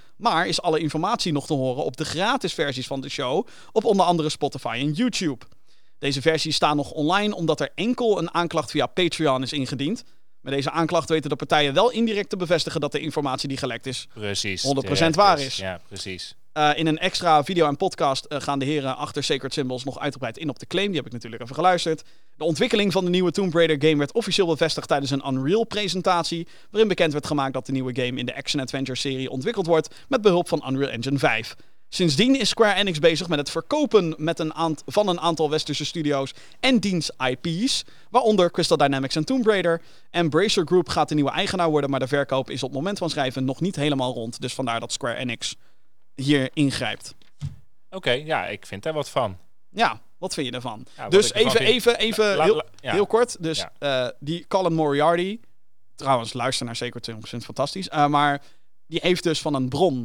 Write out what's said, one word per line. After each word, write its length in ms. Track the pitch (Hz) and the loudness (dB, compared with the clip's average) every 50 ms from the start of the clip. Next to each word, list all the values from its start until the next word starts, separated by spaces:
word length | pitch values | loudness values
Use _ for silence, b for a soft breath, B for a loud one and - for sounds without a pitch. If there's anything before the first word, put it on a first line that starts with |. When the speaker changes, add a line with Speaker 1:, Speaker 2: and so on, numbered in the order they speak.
| b b b b | b b b b
Speaker 1:
maar 300 | - 233 180 160 180 190 | 0 2 2 2 2 0
is 140 | 165 - | -2 -2
alle 180 | - 175 156 151 | 0 2 2 2
informatie 520 | 165 147 - 156 170 202 240 - - 185 | 0 -2 -2 -2 -2 0 0 -2 0 0
nog 140 | 151 143 - - | -2 -2 -2 -2
te 60 | 160 | -2
horen 300 | 135 131 131 123 135 - | -2 0 -2 -2 -2 -4
op 140 | - 131 - | -4 -4 -4
de 80 | 156 | -6
gratis 480 | - - 156 190 226 262 254 - 175 - | -4 -2 0 0 0 0 0 -2 -2 -2
versies 340 | - 151 143 127 131 123 - | -2 -2 -2 -2 -6 -6 -6
van 140 | 143 135 | -6 -8
de 80 | 131 143 | -8 -8
show 380 | - - - 127 139 180 247 B B B B B | -6 -6 -4 -2 0 -2 -2 B B B B B
op 140 | B 226 214 | B 0 2
onder 200 | 233 202 196 175 | 4 4 4 6
andere 240 | 175 175 165 151 151 | 4 4 2 2 -2
Spotify 480 | - - 151 135 - 139 - 120 113 120 | -2 -2 -4 -4 -4 -4 -6 -6 -4 -2
en 100 | 139 151 | -2 -2
YouTube. 540 | 151 160 247 247 - - - 151 131 - - - - - - - - - - - - - | 0 0 0 0 0 0 -2 -2 -4 -4 -8 -16 -20 -20 -20 -20 -20 -20 -20 -20 -10 -6
Deze 220 | - 139 139 139 | -4 -2 -2 0
versies 340 | 120 160 160 151 - 156 139 | 2 2 2 2 0 -2 0
staan 200 | - - 151 151 | 2 2 2 2
nog 160 | 147 143 - | 2 -2 -4
online 440 | - 160 147 156 180 202 208 208 208 | -4 -2 0 2 2 2 2 0 -2
omdat 240 | 185 170 156 151 - | -2 0 0 0 0
er 120 | 147 131 - | -2 -4 -4
enkel 420 | - 185 233 254 - 247 220 202 165 | -4 -2 -2 0 0 2 2 2 2
een 160 | 165 170 - | 0 -2 0
aanklacht 380 | 170 175 165 - 160 - - | 0 0 0 0 -2 -2 0
via 140 | - 147 123 | 0 0 0
Patreon 560 | - - - 180 160 - - 156 147 131 127 131 | 0 2 0 0 0 0 2 2 2 2 2 0
is 100 | 120 151 | -2 -4
ingediend. 500 | 147 131 123 143 127 139 156 208 - - - - - - - - - | -4 -4 -2 -2 -2 -2 -2 -2 -4 -6 -12 -18 -20 -20 -20 -18 -14
Met 120 | - 135 139 | -8 -4 -2
deze 180 | 139 131 147 | -2 -2 0
aanklacht 380 | 143 165 165 151 175 165 - - | 0 0 0 2 2 0 0 2
weten 200 | 160 156 135 147 | 0 0 0 -2
de 60 | 156 | -4
partijen 380 | - 156 - 165 151 147 139 135 | -6 -2 2 2 4 4 4 4
wel 180 | 170 214 247 | 4 4 4
indirect 380 | - 220 233 226 214 202 196 - | 4 2 0 0 0 -2 -4 -4
te 80 | 226 185 | -4 -4
bevestigen 440 | 180 160 175 156 - 160 - 160 | -2 0 0 0 0 0 -4 -4
dat 100 | 143 139 | -4 -2
de 80 | - 143 | -4 -4
informatie 480 | 151 156 - 156 143 135 131 - - 143 | -6 -4 -4 -2 -2 -2 -2 -4 -4 -6
die 100 | 135 127 | -6 -6
gelekt 280 | 143 127 117 117 - | -6 -6 -6 -6 -8
is 220 | 131 127 - - - - | -8 -8 -8 -10 -12 -12
Speaker 2:
Precies, 500 | 117 107 101 101 - - 101 95 90 - | -8 -6 -4 -4 -2 -2 -2 -4 -2 0
Speaker 1:
honderd 220 | 135 139 135 101 | 0 0 0 0
procent 280 | 95 95 - 165 165 156 | 0 2 2 4 4 4
Speaker 2:
terecht 160 | 170 202 196 | 6 6 6
Speaker 1:
waar 100 | 175 147 | 6 4
Speaker 2:
is. 60 | 135 | 2
Speaker 1:
is. 120 | 131 - - | -4 -6 -6
Speaker 2:
Ja, 220 | 95 95 90 87 - - | -6 -6 -6 -8 -10 -14
precies. 480 | 101 98 - 98 92 87 - - - - - - | -14 -12 -10 -10 -10 -10 -10 -12 -16 -16 -18 -8
Speaker 1:
Eh, 200 | - 151 151 151 147 | -2 2 2 2 2
in 120 | - 160 160 | 2 2 0
een 100 | 151 - | 0 0
extra 460 | 180 190 - - 175 170 156 151 147 | 0 -2 -2 0 4 6 6 6 4
video 240 | - 190 175 160 147 | 4 2 2 2 2
en 100 | 143 - | 2 0
podcast, 480 | 196 180 - - 165 139 135 - - | -2 -2 0 0 0 0 0 0 -4
eh, 160 | - 151 139 | -6 -6 -6
gaan 180 | - - 143 139 | -4 -2 -2 -2
de 60 | 131 | 0
heren 320 | 139 156 147 135 131 127 123 | 0 0 0 -2 -2 -4 -6
achter 260 | 143 - - 147 - | -6 -8 -6 -4 -2
Sacred 300 | - 151 135 - 131 - | -2 -2 -2 -2 -4 -4
Symbols 300 | 160 135 127 127 127 127 | -4 -4 -4 -4 -6 -6
nog 160 | 139 123 - | -8 -8 -6
uitgebreid 380 | 147 147 131 127 135 113 113 - | -4 -6 -4 -4 -6 -8 -8 -6
in 120 | 165 147 | -8 -8
op 100 | - - | -8 -8
de 60 | - - | -8 -6
claim. 200 | - 175 196 202 | -2 -2 -2 0
Die 80 | 185 143 | -2 -4
heb 80 | 123 | -4
ik 60 | 117 | -6
natuurlijk 300 | 113 117 - 117 113 110 120 | -8 -10 -10 -10 -12 -12 -12
even 120 | 117 135 | -8 -2
geluisterd. 480 | 143 170 185 180 170 - 170 160 151 - b b b b b b b | 2 4 4 4 4 2 0 -2 -4 -6 b b b b b b b
De 60 | 151 | -2
ontwikkeling 480 | 170 160 - 233 247 - 208 202 202 | -2 0 0 0 2 2 2 2 2
van 120 | 151 190 185 | 2 2 2
de 60 | 180 | 2
nieuwe 220 | 180 185 185 175 | 2 2 2 2
Tomb 220 | 165 202 196 185 156 | 2 0 0 2 4
Raider 240 | 170 170 160 156 139 | 4 4 4 4 4
game 160 | 143 160 156 147 | 4 4 4 4
werd 140 | 143 139 | 2 0
officieel 360 | - 233 220 196 170 - 185 165 | -2 -2 -2 0 2 2 2 2
bevestigd 400 | 160 131 165 156 - 147 - - | 2 2 2 0 0 -2 -2 0
tijdens 240 | 160 139 139 123 | 0 0 0 0
een 160 | 143 135 - 135 | -2 -2 -2 -2
Unreal 360 | 131 131 131 143 190 226 233 | -2 0 0 2 2 2 0
presentatie, 840 | - - 208 208 185 165 185 165 190 180 170 165 - 170 165 170 - b b b b | 0 -2 -4 -4 -2 -2 -2 2 2 2 2 2 -2 -4 -6 -6 -8 b b b b
waarin 200 | b 208 226 208 | b 2 2 4
bekend 220 | 180 - 175 160 139 | 4 4 2 2 2
werd 140 | 151 - - | 0 -2 -2
gemaakt 260 | 151 143 135 135 131 | 0 0 0 -2 -2
dat 120 | 131 120 | -4 -4
de 60 | - | -2
nieuwe 240 | 139 131 131 127 123 | -2 -2 -2 -2 -2
game 240 | 135 127 123 127 123 | -2 -2 -2 -2 -4
in 60 | 123 | -4
de 100 | 123 - | -4 -6
action-adventure 640 | - - - - 147 131 - - 135 135 135 127 - | -6 -4 -4 -4 -2 -4 -4 -4 -4 -4 -4 -4 -4
serie 320 | - 139 131 131 131 127 | -4 -4 -4 -4 -4 -4
ontwikkeld 360 | 135 131 131 185 - 196 180 | -6 -4 -4 -2 -2 -2 2
wordt 300 | 160 170 160 156 - B B B B | 4 4 2 2 0 B B B B
met 140 | 269 247 | 0 2
behulp 260 | 202 208 175 180 170 - | 4 6 4 4 2 0
van 160 | - - - 127 | -2 -2 -2 -2
Unreal 240 | 135 135 139 135 | -2 0 0 -2
Engine 260 | - 117 117 - 143 135 | -2 -4 -2 0 0 2
vijf. 360 | 151 139 113 110 117 - - - b b b b b b | 4 4 2 2 -2 -6 -10 -16 b b b b b b
Sindsdien 500 | - - 185 165 139 139 220 254 269 269 | -2 0 2 2 4 4 4 4 4 4
is 100 | 214 - | 2 2
Square 300 | - - 226 208 196 185 | 4 4 4 4 4 4
Enix 200 | 202 196 170 151 | 2 0 2 4
bezig 280 | 156 165 165 147 180 170 | 4 4 4 4 0 -2
met 100 | 170 143 | -2 -2
het 100 | 143 - | -2 -2
verkopen 640 | - 165 - - 294 302 302 226 - 208 175 160 151 - | -4 -6 -4 -2 0 0 2 4 4 4 4 2 0 -2
met 220 | 143 165 165 - | -2 -2 -2 -2
een 140 | 165 156 - | -2 -4 -2
aant-, 300 | 151 165 160 156 - - | 0 0 0 0 -2 -6
van 220 | - - 208 208 196 | -2 0 2 2 2
een 120 | 175 170 | 2 0
aantal 300 | 156 170 165 143 160 143 | 0 0 2 2 2 2
westerse 360 | 151 156 - - 143 - 147 | 0 0 -2 -2 -4 -4 -6
studio's 480 | - - 170 151 147 143 135 139 135 - B B B B B | -6 -4 -2 -2 0 0 0 -2 -4 -8 B B B B B
en 200 | B 262 262 220 | B 2 4 4
diens 320 | 214 208 185 170 147 - - - 131 131 | 2 2 0 -2 -2 -4 -4 -2 -2 -2
I 60 | 131 | 0
P's, 480 | - - 170 160 175 226 277 - - - b b b b b | -2 -2 -4 -2 0 0 0 -2 -2 -4 b b b b b
waaronder 420 | b 247 254 220 214 190 180 175 | b 4 4 4 6 6 4 4
Crystal 260 | - - 160 - 175 - | 2 0 0 2 4 4
Dynamics 380 | 143 139 139 135 135 131 - | 4 4 2 0 -2 -2 -2
en 100 | 160 151 | -2 0
Tomb 200 | - 262 262 226 214 | 0 0 2 4 4
Raider. 340 | 214 190 170 170 165 170 b b b b b b | 4 4 4 2 0 0 b b b b b b
Embracer 540 | b 175 175 156 135 160 196 226 - 196 165 | b 0 2 2 4 2 2 4 2 2 2
Group 240 | 143 175 180 165 - | 4 4 4 4 2
gaat 200 | - 170 151 - | 2 0 0 2
de 60 | 156 | 2
nieuwe 160 | 151 143 135 | 2 2 2
eigenaar 380 | 127 160 196 190 - 185 170 165 | 0 0 0 0 0 0 2 2
worden, 200 | 151 147 143 139 | 2 2 2 2
maar 100 | - - | 0 0
de 80 | 139 120 | 0 0
verkoop 420 | 143 143 139 - 135 135 127 - | 0 0 0 2 0 0 0 -2
is 140 | - 127 - | -4 -6 -6
op 60 | 127 | -6
het 80 | 143 135 | -4 -4
moment 200 | 151 196 208 - | -4 -4 -4 -4
van 120 | 185 160 | -4 -4
schrijven 360 | - 151 135 127 127 135 131 | -2 -2 -2 -2 -2 -2 -2
nog 160 | 135 131 - | -2 -2 -2
niet 140 | 160 196 - | -2 -4 -2
helemaal 380 | 143 143 151 147 135 127 127 123 | 0 0 0 0 0 0 -2 -2
rond. 280 | 127 113 117 113 - | -4 -6 -8 -8 -8
Dus 120 | - 117 - | -8 -6 -6
vandaar 260 | - 135 120 117 117 | -4 -4 -2 -2 -4
dat 120 | 117 117 | -4 -6
Square 240 | - - - 120 113 | -6 -6 -4 -4 -4
Enix 400 | 113 131 123 117 - - - - - - - - - - - - - - - - | -4 -4 -6 -6 -6 -8 -8 -10 -10 -16 -20 -20 -20 -20 -20 -20 -20 -20 -16 -10
hier 340 | - 131 139 147 139 131 131 - | -4 0 2 2 2 2 0 0
ingrijpt. 640 | 160 147 135 - - 127 107 - - - - - - - - - - - - - - - - - - - - | 0 0 0 0 -2 -4 -4 -6 -8 -10 -16 -18 -18 -20 -20 -16 -12 -12 -12 -12 -12 -16 -18 -20 -20 -18 -14
Speaker 2:
Oké, 220 | - 190 - 131 | -12 -6 -2 0
ja, 340 | 123 135 151 156 156 113 92 87 | 0 0 0 -2 -2 -2 -2 -4
ik 180 | 107 - - | -8 -10 -10
vind 180 | - - 101 - | -12 -10 -8 -6
daar 100 | 160 156 | -4 -4
wat 160 | 151 139 - | -4 -4 -2
van. 280 | - 143 123 101 92 - - - - - - - | -2 -2 -2 -2 -2 -8 -16 -18 -20 -20 -18 -10
Speaker 1:
Ja, 320 | - 196 233 147 110 - - - - - | -2 0 2 2 0 -2 -10 -18 -12 -10
wat 160 | - 190 - | -8 -6 -4
vind 140 | - 143 120 | -4 -6 -4
je 60 | 117 | -6
ervan? 320 | 123 120 127 110 110 - - - | -6 -8 -8 -10 -10 -12 -16 -14
Speaker 2:
Ja, 60 | - 120 | -12 0
wat 80 | 104 | 4
Speaker 1:
Dus 160 | 160 196 220 - | 6 6 6 6
Speaker 2:
ik 40 | - | 4
ervan 160 | 208 226 - - 226 | 2 4 4 4 4
Speaker 1:
even, 0 | 220 | 6
Speaker 2:
vind. 80 | 214 247 | 4 4
Speaker 1:
even, 240 | 247 - 233 233 - | 4 4 2 2 4
even 260 | 220 226 214 214 214 | 2 0 2 2 2
Speaker 2:
La-, 100 | 208 196 | 4 4
la-, 80 | 170 156 | 4 4
Speaker 1:
heel, 120 | 190 220 | 4 4
Speaker 2:
la-, 80 | 226 - - - - | 4 0 -6 -10 -10
ja. 100 | - 127 | -4 -2
Speaker 1:
heel 160 | 151 190 202 - | 0 2 2 4
kort. 300 | - 226 247 240 - - 170 | 4 4 2 2 0 -4 -4
Dus, 140 | 160 156 - | -4 -2 -4
Speaker 2:
Ja. 140 | - - - - 147 143 135 127 127 123 | -4 -6 -8 -4 -2 0 0 0 0 -2
Speaker 1:
eh, 40 | - - | -4 -8
die 260 | 147 143 165 175 - - | -6 -6 -6 -6 -4 -2
Colin 260 | - 196 185 170 165 | 0 2 2 2 2
Moriarty, 680 | 160 156 147 139 143 147 165 170 175 180 190 214 233 - - - - - - - - - - - | 2 2 2 2 4 4 4 4 4 2 -2 -4 -8 -12 -16 -20 -20 -20 -20 -18 -18 -18 -18 -14
trouwens, 380 | - 143 135 135 120 113 107 - | -4 0 2 2 2 2 -2 -4
luister 320 | - 117 135 131 - 127 | -2 -2 0 0 -2 -4
naar 100 | 120 117 | -6 -6
Sacred 300 | - 123 123 - 120 - | -6 -6 -8 -8 -8 -10
Symbols, 180 | - 113 110 110 | -10 -10 -12 -12
ik 40 | - | -10
vind 160 | - 120 - | -10 -10 -10
het 100 | - 113 | -8 -4
fantastisch. 340 | - 135 143 - 190 185 - | -2 -2 -2 -4 -6 -8 -4
Eh, 180 | - 156 147 147 | 0 2 2 4
maar 340 | 151 143 147 143 143 139 b b b b b b - - - - | 4 4 4 2 2 0 b b b b b b -20 -18 -10 -6
die 120 | 156 165 - | -4 0 2
heeft 200 | 175 180 170 - | 2 2 2 2
dus 180 | 170 156 - | 0 0 0
van 120 | - 156 143 | 0 -2 0
een 160 | 135 131 127 | 0 0 0
bron 260 | 143 143 185 175 135 127 117 | 2 2 2 2 2 0 -4